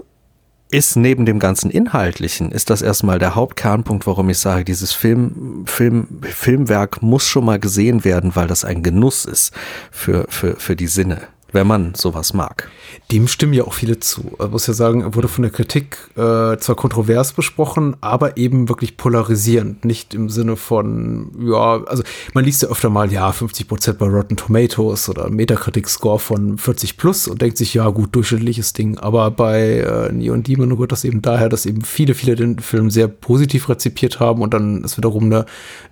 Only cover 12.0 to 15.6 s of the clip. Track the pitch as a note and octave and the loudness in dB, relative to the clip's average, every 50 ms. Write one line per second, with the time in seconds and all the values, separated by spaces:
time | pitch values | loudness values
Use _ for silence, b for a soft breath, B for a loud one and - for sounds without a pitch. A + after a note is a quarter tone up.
12 | - F2+ E2+ E2 E2 - - F#2+ E2 - - - - B B B B B B B | -2 -2 -2 -2 -6 -2 -2 -2 -4 -4 -6 -12 -12 B B B B B B B
13 | _ _ A2+ G#2+ A#2 B2+ - - D3+ D3 C#3+ B2 A#2+ - - - - A2+ A#2 A2 | _ _ 2 2 4 2 2 2 2 4 4 2 2 0 -4 -4 -2 -2 -2 -2
14 | - - - - - - - - - G#2 G#2+ A#2 - - A2 G#2+ A#2+ A2+ A#2 A#2+ | -2 -6 -6 -6 -10 -12 -8 -6 -6 -4 -2 -2 -2 -2 0 2 2 2 2 2
15 | A2 - G#2+ A#2 A#2+ A#2 - - A#2+ A2 - - | 0 0 0 0 0 0 0 0 -2 -2 0 -2